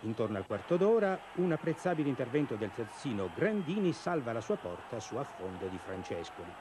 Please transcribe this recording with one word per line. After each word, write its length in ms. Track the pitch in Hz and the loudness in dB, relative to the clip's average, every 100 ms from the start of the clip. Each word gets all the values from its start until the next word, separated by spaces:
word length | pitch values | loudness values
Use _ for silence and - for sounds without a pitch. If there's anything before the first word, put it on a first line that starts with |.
Intorno 340 | 110 110 110 104 | -2 0 2 0
al 100 | 95 | 0
quarto 300 | 104 - 170 | -4 2 4
d'ora 380 | 196 226 196 185 - - | 6 6 4 0 -4 0
un 160 | 180 | 2
apprezzabile 580 | 156 165 156 180 170 143 | 4 2 0 0 2 2
intervento 460 | 127 123 143 143 110 | 2 2 2 2 0
del 160 | 107 | -2
terzino 560 | - 113 - 139 107 92 98 | -2 -6 -4 -2 0 -2 2
Grandini 580 | 175 214 156 202 190 | 2 2 0 2 2
salva 400 | 147 - 170 117 | 2 0 0 0
la 80 | 113 | -4
sua 140 | 107 208 | 0 -2
porta 440 | 90 87 - 117 | -2 -6 -6 -8
su 160 | - 113 | -4 -4
affondo 520 | 135 - 92 92 95 | -4 -6 -6 -4 -6
di 100 | 92 | -6
Francescoli. 720 | - 95 90 92 82 - 87 90 | -6 -6 -4 -6 -6 -10 -12 -12